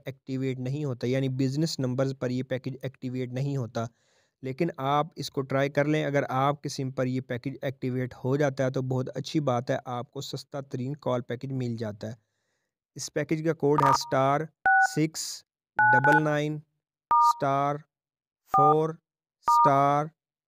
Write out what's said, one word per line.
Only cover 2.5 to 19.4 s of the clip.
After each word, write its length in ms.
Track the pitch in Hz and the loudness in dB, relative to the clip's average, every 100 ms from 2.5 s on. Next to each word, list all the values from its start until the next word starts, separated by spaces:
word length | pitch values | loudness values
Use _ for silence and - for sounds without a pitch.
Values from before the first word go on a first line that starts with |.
| 127 131 135 135 | -6 -6 -8 -10
एक्टिवेट 480 | - 131 127 127 | -10 -8 -6 -6
नहीं 240 | 123 139 139 | -4 -4 -4
होता। 300 | 120 - 113 _ _ _ _ _ | -4 -4 -6 _ _ _ _ _
लेकिन 280 | 131 135 170 - | -10 -2 -4 -2
आप 340 | 135 147 156 - | 0 0 0 -6
इसको 240 | 131 - | -10 -6
ट्राई 260 | 131 135 143 | -2 0 0
कर 180 | 147 143 | 2 0
लें, 160 | 156 147 | 0 0
अगर 180 | 143 139 | 0 0
आपके 440 | 127 139 143 143 | 0 0 0 -6
सिम 200 | - 135 | -6 -6
पर 160 | 131 131 | -2 -2
ये 140 | 127 | -2
पैकेज 360 | 127 123 139 135 135 | -4 -8 -8 -6 -6
एक्टिवेट 480 | 131 127 127 127 | -4 -4 -4 -6
हो 220 | - 127 143 | -6 -2 2
जाता 260 | 147 135 | 0 0
है 80 | 131 | -2
तो 100 | 135 | -2
बहुत 240 | 131 131 131 | -2 -2 -4
अच्छी 280 | - - 160 | -6 -4 -2
बात 300 | 143 120 123 | 0 0 0
है, 80 | 127 - | -4 -4
आपको 340 | 123 123 139 | -10 -10 -12
सस्ता 400 | - 135 - 143 | -10 -12 -10 -12
तरीन 300 | 139 127 127 147 | -10 -8 -6 -6
कॉल 240 | - 123 | -4 -4
पैकेज 300 | 123 120 135 | -4 -8 -6
मिल 220 | 135 123 117 | -4 -4 -4
जाता 300 | 110 104 107 | -6 -8 -10
है। 100 | 113 _ _ _ _ _ _ _ - | -12 _ _ _ _ _ _ _ -14
इस 120 | - | -8
पैकेज 320 | - 147 160 160 | -6 -2 -2 -2
का 80 | 160 | 0
कोड 280 | 143 151 139 | 2 4 4
है 80 | 139 | 2
स्टार 520 | - 135 135 143 160 _ - - 762 | 2 2 2 2 -2 _ 2 4 4
सिक्स 380 | - 156 160 - - _ _ _ - | 2 -2 -2 -10 -10 _ _ _ 0
डबल 440 | 855 349 - 151 | 4 6 6 4
नाइन 380 | 156 147 151 151 - _ _ _ - | 4 0 -2 -6 -12 _ _ _ 0
स्टार 680 | - - - 139 135 143 147 - _ _ _ _ _ _ | 4 4 2 0 2 0 -2 -8 _ _ _ _ _ _
फ़ोर 400 | - 156 156 160 165 _ _ _ _ | 4 6 6 2 -4 _ _ _ _